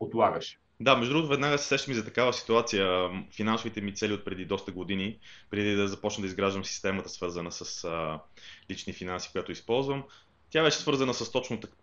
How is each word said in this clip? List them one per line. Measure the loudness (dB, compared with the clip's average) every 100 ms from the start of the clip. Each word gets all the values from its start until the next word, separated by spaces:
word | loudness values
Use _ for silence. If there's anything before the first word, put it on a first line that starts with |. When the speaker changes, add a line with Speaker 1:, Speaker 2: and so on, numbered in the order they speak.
Speaker 1:
отлагаш. | -4 4 4 4 -6 -12 _ -2
Speaker 2:
Да, | 4 4
между | 4
другото, | 2 2
веднага | 2 2 0
се | 2
сещам | 0 0
и |
за | -2
такава | -2 2 2
ситуация. | 2 4 4 4 2 4
М, | 4 0 -2 -8 -4
финансовите | 0 0 -2 -6
ми | -6
цели | -2 -2
от | -2
преди | -4 -8
доста | -4 -4 -4
години, | -6 -4 -2 -2 -6 -14 -20 -6
преди | 0 2
да | 2 2
започна | 0 -4 -2
да | -4
изграждам | 0 0 0
системата, | -4 -4 -2 -2 -4
свързана | -6 -4 -4 -8
с, | -8 -10 -8
а, | -6 -4 -4 -6 -10 -20 -20 -16 -10
лични | -10 -8
финанси, | -8 -6 -6 -4
която | -6 -6
използвам, | -6 -2 0 0 -4 -8 -18 _ _ _
тя | 4
беше | 4 4
свързана | 2 2 2
с | 0 -2
точно | -2 -2 -4
так-, | -8 _